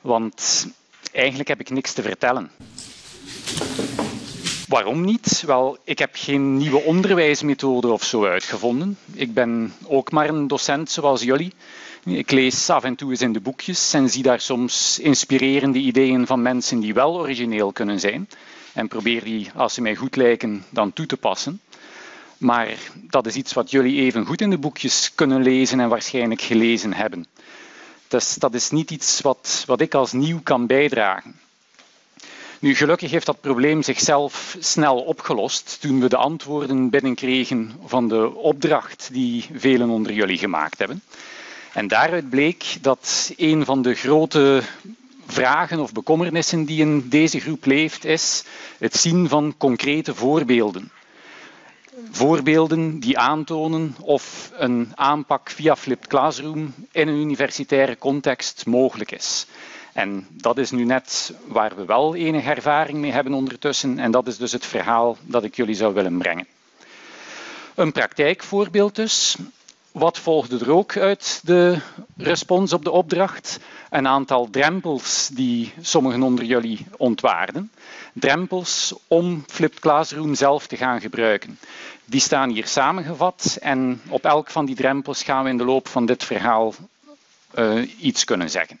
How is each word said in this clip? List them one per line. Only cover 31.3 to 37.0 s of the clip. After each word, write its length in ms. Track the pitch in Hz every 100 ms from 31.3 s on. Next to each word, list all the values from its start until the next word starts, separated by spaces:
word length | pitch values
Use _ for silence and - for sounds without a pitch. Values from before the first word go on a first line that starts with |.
| - _ _ _ _ _ _ _ _ - - - -
Nu, 160 | 143
gelukkig 360 | 131 147 170 165
heeft 160 | 165 160
dat 140 | 143
probleem 420 | 147 123 139 156
zichzelf 760 | 139 131 - 147 143 - - 185
snel 380 | 156 - 151 127
opgelost 800 | 147 - - 127 107 - - -
toen 200 | 147 131
we 80 | 127
de 80 | 127
antwoorden 760 | 127 160 139 147 139 135 127
binnenkregen 800 | 143